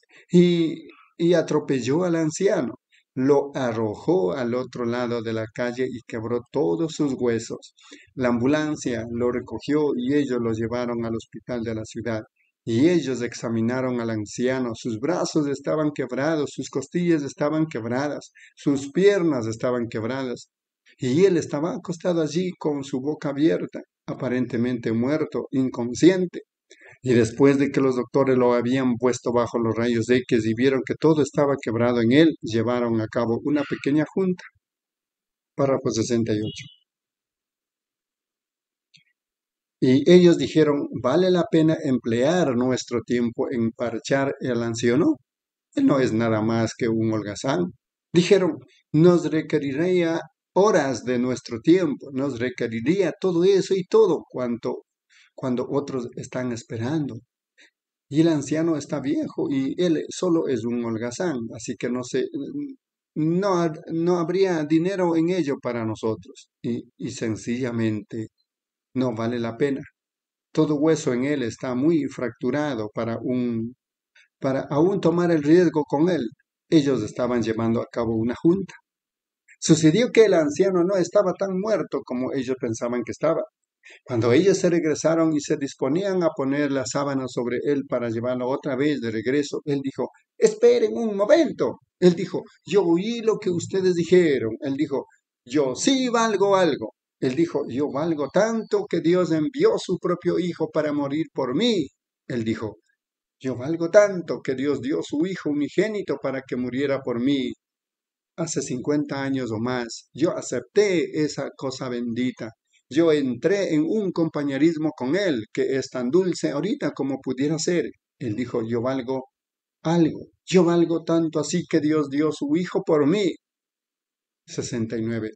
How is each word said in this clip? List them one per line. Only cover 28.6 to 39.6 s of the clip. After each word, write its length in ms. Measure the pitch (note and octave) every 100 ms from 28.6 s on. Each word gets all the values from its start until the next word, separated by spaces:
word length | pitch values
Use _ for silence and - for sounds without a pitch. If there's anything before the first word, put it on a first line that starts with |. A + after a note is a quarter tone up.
| A#2 C3+ B2+ A#2
puesto 380 | B2+ A#2+ C3
bajo 240 | A#2+ A2+ A#2+
los 180 | A2+ G#2+
rayos 320 | A#2+ A#2 A2
X 380 | B2+ B2+ A#2+ A2
y 80 |
vieron 280 | A2 C3+ C3+ -
que 80 |
todo 300 | - D3+ D#3
estaba 320 | C#3 - C#3+ C#3
quebrado 400 | A#2+ A2+ A#2+ A#2+
en 100 | A2+
él, 240 | C#3 E3 -
llevaron 600 | A2+ A2 A2+ B2 A#2+ A2+
a 60 | A2
cabo 320 | B2+ A2+ A#2
una 200 | C3+ D3
pequeña 420 | C#3+ A#2+ C#3 D3 D3
junta. 300 | F#3 F#3 F3+ - - _ _ _ _ _ _ _ _ _ -
Párrafo 340 | C3+ C3 C3
sesenta 440 | A2+ A2 A#2 A2+
y 40 | G#2+
ocho. 280 | G#2+ - - - _ _ _ _ _ _ _ _ _ _ _ _ _ _ _ _ _ _ _ _ _ _ _ _ _ _ _ _